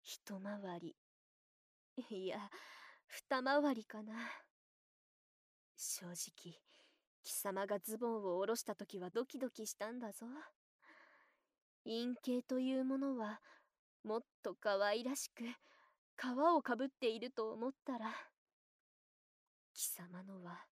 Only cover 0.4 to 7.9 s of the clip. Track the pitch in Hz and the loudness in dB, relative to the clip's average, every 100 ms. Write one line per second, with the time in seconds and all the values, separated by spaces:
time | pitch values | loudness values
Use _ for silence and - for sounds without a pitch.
0.4 | 196 208 196 175 170 - _ _ _ _ | -4 -4 -4 -4 -6 -10 _ _ _ _
1.4 | _ _ _ _ _ - 240 196 185 214 | _ _ _ _ _ -8 -4 -2 0 -2
2.4 | 208 - - - - - _ - _ 262 | -6 -12 -16 -16 -18 -20 _ -14 _ 2
3.4 | 262 285 294 240 214 214 214 226 233 - | 6 6 6 4 -2 -8 -6 -6 -6 -8
4.4 | - _ _ _ _ _ _ _ _ _ | -14 _ _ _ _ _ _ _ _ _
5.4 | _ _ _ - - - 180 175 - - | _ _ _ -10 -6 -6 -6 -8 -8 -10
6.4 | 175 - _ - - _ _ _ - - | -16 -16 _ -20 -20 _ _ _ -6 -2
7.4 | 202 190 202 208 - | 0 0 0 0 0